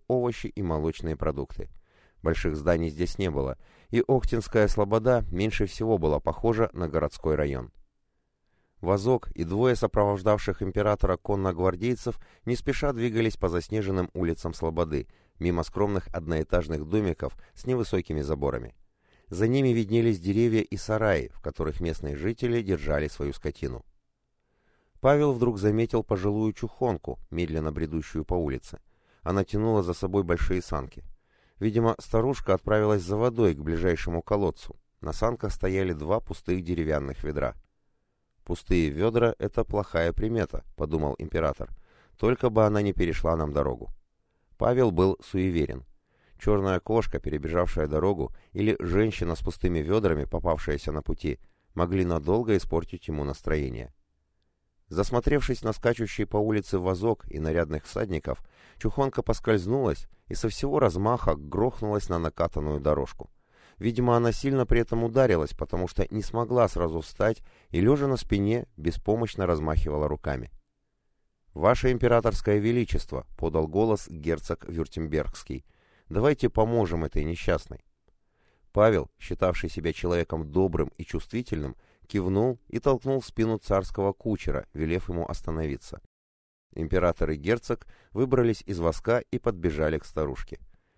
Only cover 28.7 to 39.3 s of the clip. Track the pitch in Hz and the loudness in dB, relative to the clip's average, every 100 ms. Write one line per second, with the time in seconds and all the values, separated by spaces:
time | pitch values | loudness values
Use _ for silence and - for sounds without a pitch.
28.7 | - _ _ _ _ 82 98 92 104 113 | -20 _ _ _ _ -2 0 0 0 2
29.7 | 107 87 87 95 101 85 87 - 92 - | 2 0 -2 0 0 2 2 2 0 -2
30.7 | 73 65 - - - _ _ _ - 107 | -6 -6 -12 -16 -18 _ _ _ -4 0
31.7 | 110 113 - - 113 123 127 - 95 - | 2 2 0 0 0 0 -2 0 0 2
32.7 | 107 107 104 87 104 120 113 104 73 76 | 2 4 2 0 0 0 4 2 2 -2
33.7 | 82 90 82 - 82 - 104 92 - - | 0 2 0 0 -4 0 0 0 -2 -12
34.7 | - _ - 73 78 113 120 104 - 95 | -16 _ -12 -8 -2 -2 0 -6 -2 -2
35.7 | 95 95 78 76 107 - - - 92 85 | 0 0 -2 -2 -2 -2 -10 -2 -2 0
36.7 | 85 78 76 69 69 73 71 65 - _ | -2 0 -2 -2 -8 -6 -2 -4 -6 _
37.7 | _ _ _ _ _ _ _ - 85 - | _ _ _ _ _ _ _ -8 -6 2
38.7 | 90 78 73 107 117 117 | 2 2 2 0 4 2